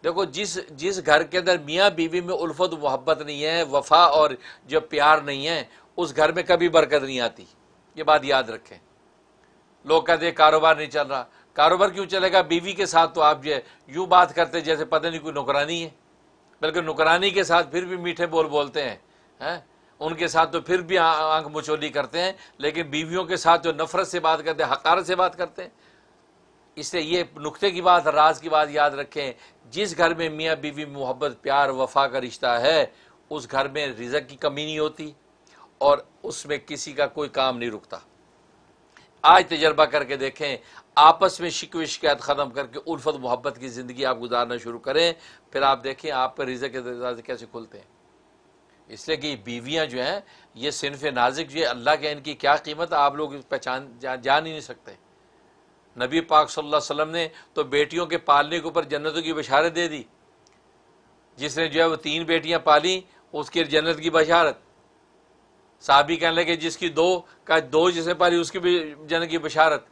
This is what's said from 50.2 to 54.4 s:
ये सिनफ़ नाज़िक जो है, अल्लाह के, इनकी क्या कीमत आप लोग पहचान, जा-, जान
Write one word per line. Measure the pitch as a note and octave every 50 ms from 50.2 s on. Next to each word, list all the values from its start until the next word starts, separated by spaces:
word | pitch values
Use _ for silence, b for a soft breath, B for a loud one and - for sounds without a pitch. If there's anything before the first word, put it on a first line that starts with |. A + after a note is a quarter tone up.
| G3+ b b b b b _
ये | A2 A#2+ D3
सिनफ़ | C#3 - - C#3+ C#3+ C3 C#3
नाज़िक | D3 C3 B2 A#2+ B2+ C3+ D3 E3
जो | C3+ C#3 D#3+
है, | D#3+
अल्लाह | A#2+ B2 B2 A#2 C#3 D#3
के, | D3 C#3 D3+
इनकी | D3 D3 C3+ D3+ C#3+
क्या | - - C#3 D3
कीमत | D3 - D#3 D3+ D3+ E3+ E3 E3
आप | D3 C#3+ C#3+ C#3
लोग | D3 D#3 C#3+ C#3 C#3+ B2+ _
पहचान, | C#3+ C3+ - C3 B2+ C3 C#3 C3+ A#2 A#2+
जा-, | B2+ C3 C3 B2+
जान | A#2 C3 C3+ D3+